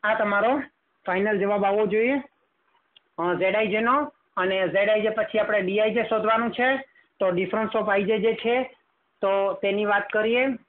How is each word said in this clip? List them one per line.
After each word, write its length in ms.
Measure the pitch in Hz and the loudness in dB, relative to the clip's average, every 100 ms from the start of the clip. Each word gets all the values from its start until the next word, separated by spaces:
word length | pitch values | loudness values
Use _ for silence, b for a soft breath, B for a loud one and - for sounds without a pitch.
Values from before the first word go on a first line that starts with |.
આ 120 | 208 | 0
તમારો 480 | 220 208 202 220 277 262 _ _ _ - | 0 0 2 2 0 -4 _ _ _ -4
ફાઇનલ 320 | 185 202 208 | -2 0 0
જવાબ 260 | 196 208 | 0 0
આવવો 220 | 196 202 214 | 2 2 2
જોઈએ, 360 | 208 233 277 254 _ _ _ _ _ _ _ _ - | 2 2 0 -4 _ _ _ _ _ _ _ _ -6
અ, 160 | 170 | -2
ઝેડ 220 | 175 190 202 | 0 0 0
આઈ 100 | 220 | 0
જે 140 | 214 | 0
નો. 320 | 233 269 294 _ _ - | 2 2 0 _ _ -4
અને 320 | 185 190 185 | -2 0 0
ઝેડ 220 | 196 202 | 0 2
આઈ 120 | 214 | 2
જે 80 | 214 | 0
પછી 280 | 214 214 220 | -2 -2 -2
આપણે 240 | 208 208 | 0 0
ડી 180 | 185 202 | 0 0
આઈ 140 | 214 | 0
જે 80 | 214 | 0
શોધવાનું 480 | 220 220 214 226 233 | -2 -2 0 0 0
છે. 260 | - 247 269 - b b _ | 0 0 0 -6 b b _
તો 100 | 196 | 0
difference 520 | 175 185 220 214 220 | 0 -2 -2 -2 -2
of 80 | 202 | 0
આઈ 140 | 202 | 0
જે 140 | 196 214 | 2 0
જે 160 | 214 | 0
છે, 420 | 220 226 240 254 - _ _ _ _ | 0 0 0 -2 -10 _ _ _ _
તો 320 | 196 196 196 | -2 0 0
તેની 320 | 190 202 202 | -2 -2 0
વાત 240 | 208 202 202 | 0 0 0
કરીએ 380 | 214 220 240 269 240 | -2 0 2 0 -2